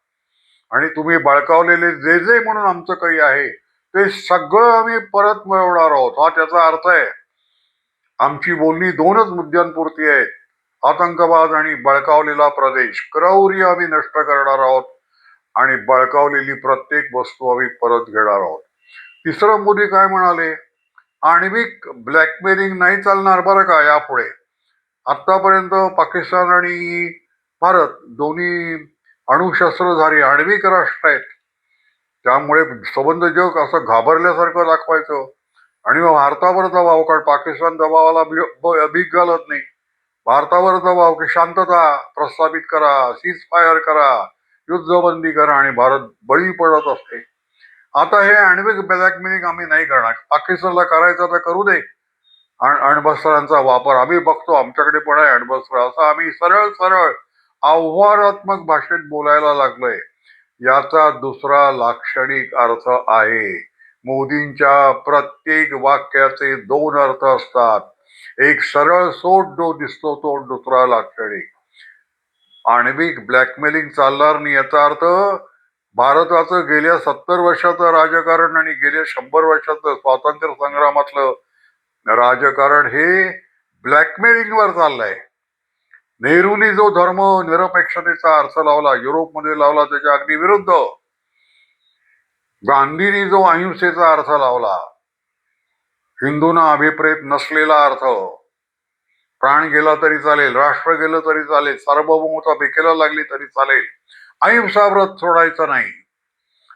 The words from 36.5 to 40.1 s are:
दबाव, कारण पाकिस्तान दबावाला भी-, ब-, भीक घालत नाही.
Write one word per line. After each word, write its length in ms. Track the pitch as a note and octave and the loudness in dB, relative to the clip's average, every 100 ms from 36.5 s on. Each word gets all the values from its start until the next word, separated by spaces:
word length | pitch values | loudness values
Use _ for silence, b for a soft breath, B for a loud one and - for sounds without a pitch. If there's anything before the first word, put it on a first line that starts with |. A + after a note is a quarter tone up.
| F#3 F#3 | 0 0
दबाव, 360 | F3+ E3+ D#3+ | 2 4 2
कारण 180 | D#3+ D#3 | 2 0
पाकिस्तान 560 | D3+ C#3+ D#3+ D3 E3 D#3+ | 2 0 -2 -4 -4 -2
दबावाला 460 | D#3 D#3+ D#3+ E3 | 0 4 4 2
भी-, 280 | D#3 D#3+ D#3+ - | 0 -2 -6 -4
ब-, 300 | E3 D#3+ D3+ | -2 0 0
भीक 200 | E3 E3+ | -2 -2
घालत 260 | E3+ F3 E3 D3+ | 0 0 -2 -4
नाही. 120 | C#3+ - _ _ _ _ | -12 -12 _ _ _ _